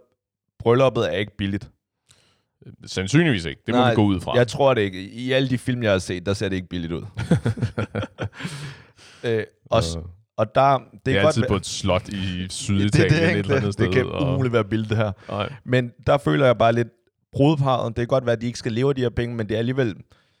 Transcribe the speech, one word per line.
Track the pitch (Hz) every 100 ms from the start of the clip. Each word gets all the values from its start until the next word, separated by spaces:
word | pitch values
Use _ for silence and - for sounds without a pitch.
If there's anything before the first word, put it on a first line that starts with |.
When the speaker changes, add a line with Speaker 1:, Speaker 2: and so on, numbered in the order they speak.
| _ _ _ _ _ -
Speaker 1:
brylluppet | 113 123 131 117 95
er | 87
ikke | 104 -
billigt. | 98 98 - _ _ _ _ _ _ _ _ _ - - -
Speaker 2:
Sandsynligvis | - 95 147 170 104
ikke. | 82 69 -
Det |
må | 123
Speaker 1:
Nej, | 127
Speaker 2:
vi | 110
gå |
ud | 104 92
fra. | - 123
Speaker 1:
jeg | 120
tror | 139 139
det | 120
ikke. | 101 92
I | 98 110 127
alle | 131 131
de | 123
film, | - 123
jeg | 113
har | 95
set, | - 90 87
der |
ser | 98 107
det | 95
ikke | 90
billigt | 90 82
ud. | 82 107
Speaker 2:
<laughs> | - - - 117 - 117 - 107 107 - - 104 - - 143 143 135 - _ - -
Speaker 1:
Øh, | 123 113 104 _ -
og | 113
s-, | 82 82
Speaker 2:
Øh. | 87 - _ -
Speaker 1:
Og | 110
der, | 131 139 135
det |
er | 110 104
Speaker 2:
Det | - 98
er |
Speaker 1:
godt | 104
Speaker 2:
altid | 113
Speaker 1:
være | -
Speaker 2:
på | 98
et | -
slot | - 101 90 -
i |
Speaker 1:
<laughs> | 101
Det | 95 90
er |
det, | 92
Speaker 2:
Syditalien | - - 98 101 104 95 -
et | 165
Speaker 1:
ikke? | -
Speaker 2:
eller | 101 135
andet |
Speaker 1:
Det, |
det | 101
Speaker 2:
sted, | 98 95
Speaker 1:
kan | 95 95
Speaker 2:
og | 90 90
Speaker 1:
umuligt | 90 127
være | 117
billigt, | 101 110 110
det | 110
her. | 104 95 -
Speaker 2:
Nej. | 104 98 -
Speaker 1:
Men | - 127 120 - -
der | 143
føler | 156 151 131
jeg | 110
bare | 117
lidt, | 117 117 _ _ _ _
brudeparret, | 135 143 151 139 123 117
det | 113
kan | 120
godt | 131 120
være, |
at | 117
de | 117
ikke | 120
skal | 127
leve | 113 139
af |
de | 131
her | 123
penge, | 117 120 117
men | 104
det |
er | 107
alligevel, | 117 131 120 87 - _ _